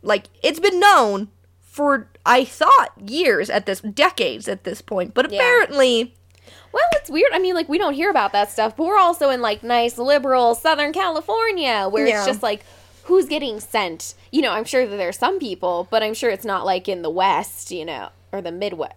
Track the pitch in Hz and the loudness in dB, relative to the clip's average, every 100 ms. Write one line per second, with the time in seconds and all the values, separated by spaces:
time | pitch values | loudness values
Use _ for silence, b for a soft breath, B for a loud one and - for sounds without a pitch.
0 | 202 208 - _ - 320 392 359 403 370 | 0 -2 -4 _ -2 2 2 4 6 6
1 | 220 196 208 _ _ _ _ - 294 269 | 4 0 -6 _ _ _ _ -2 0 0
2 | - _ - 247 269 - 311 539 - - | -2 _ 2 2 2 0 6 6 4 -6
3 | 202 277 339 190 196 208 202 190 214 208 | -10 -2 2 2 0 -4 -4 -6 -6 0
4 | 339 - 185 110 214 190 - - - 196 | 0 2 -4 -4 -8 -8 -8 -12 -6 -6
5 | 180 - 302 302 494 494 403 285 262 233 | -4 -2 -2 2 4 4 2 4 4 4
6 | 247 _ _ _ b b b 453 679 622 | -2 _ _ _ b b b 0 2 2
7 | - 294 494 349 370 359 339 311 370 277 | -2 0 2 2 0 -2 -2 -2 -2 0
8 | 359 311 202 202 202 - 220 220 330 415 | 0 2 2 0 -2 -2 -4 -2 0 4
9 | 359 339 277 254 233 214 233 240 233 240 | 4 2 0 0 -2 -4 -2 0 0 -2
10 | 247 285 269 254 240 233 320 302 294 320 | 0 0 2 4 4 2 0 0 0 -2
11 | 370 320 - 440 453 381 285 220 190 214 | -2 -4 -2 -2 0 -2 -2 0 0 0
12 | - 214 202 226 233 208 - b b - | 0 0 -2 -2 -4 -6 -10 b b -20
13 | - 370 302 302 285 214 - 226 185 165 | 0 2 2 -4 -4 -8 -4 -4 -4 -8
14 | - - b 269 262 196 226 269 247 202 | -14 -18 b 0 0 -2 -2 -2 -2 -2
15 | 180 - 254 381 269 180 180 175 185 220 | -6 -2 -2 -2 -6 -6 -4 -4 -2 -2
16 | 214 226 240 190 226 196 190 185 185 185 | -2 -2 -4 -4 -4 -4 -2 -4 -4 -6
17 | 165 170 190 165 - - - 180 160 139 | -6 0 2 0 -2 -12 -12 -12 -10 -10
18 | 95 _ _ 202 175 175 208 175 147 | -12 _ _ -10 -10 -6 -6 -4 -8